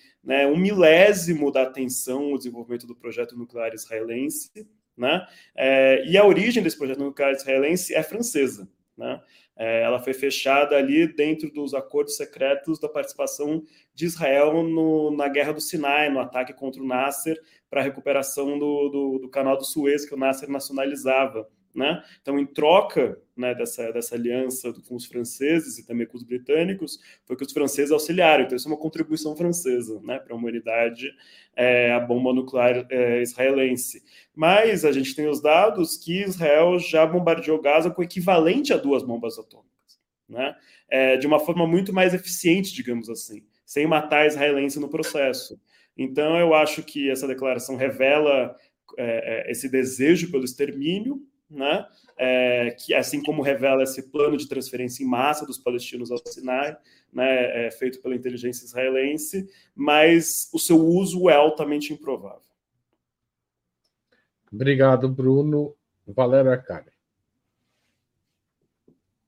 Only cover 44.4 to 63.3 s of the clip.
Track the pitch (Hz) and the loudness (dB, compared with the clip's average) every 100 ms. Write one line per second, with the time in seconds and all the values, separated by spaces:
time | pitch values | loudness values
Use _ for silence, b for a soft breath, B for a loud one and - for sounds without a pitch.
44.4 | 147 139 139 143 147 160 - 151 135 - | 0 0 -2 -4 -6 -6 -6 -2 -2 -2
45.4 | - - _ _ _ - 131 135 151 170 | -10 -20 _ _ _ -10 -6 -2 0 2
46.4 | 170 156 151 - - 147 139 131 139 131 | 4 4 4 -2 -10 -4 -2 -2 -4 -4
47.4 | 131 127 - 127 131 117 131 147 151 139 | -4 -4 -6 -4 -4 0 2 4 4 2
48.4 | 120 b b _ _ - 120 113 117 113 | 0 b b _ _ -8 -4 -4 -4 -8
49.4 | - 120 135 131 127 - 139 175 170 139 | -6 -8 -2 0 0 0 2 2 2 -4
50.4 | 123 - 143 139 147 190 240 285 - _ | -4 -4 -6 -4 -4 -4 -6 -10 -12 _
51.4 | _ 147 135 180 202 b b - 127 127 | _ -8 -4 -4 -6 b b -4 0 2
52.4 | 127 123 120 120 - 147 - 147 147 147 | 2 2 -2 -6 -2 -2 0 -4 -4 -4
53.4 | 139 135 135 135 131 131 131 151 147 147 | -2 0 2 2 0 -4 -10 -2 0 0
54.4 | - 131 123 123 123 123 131 123 135 151 | -4 -8 -8 -8 -8 -6 -4 0 0 -2
55.4 | 147 123 - 123 120 123 120 120 - - | -6 -6 -4 -4 -6 -10 -8 -8 -10 -12
56.4 | 131 127 147 151 b b b 127 131 131 | -6 -4 -4 -8 b b b -4 0 2
57.4 | 123 120 117 - 127 127 127 123 127 123 | 0 -2 -6 -4 -8 -6 -8 -6 -6 -8
58.4 | 120 123 - 123 131 131 135 151 - 196 | -8 -10 -10 -4 -2 0 -2 -4 -6 -8
59.4 | 190 b b - 147 147 160 170 160 - | -10 b b -4 2 6 8 6 4 -4
60.4 | - 160 - 165 165 175 196 180 180 147 | -6 -6 4 6 6 4 0 2 6 6
61.4 | 151 156 147 147 147 147 139 120 95 - | 6 2 -4 -4 -6 -10 -6 -8 -8 -20
62.4 | _ _ _ _ _ _ _ _ _ | _ _ _ _ _ _ _ _ _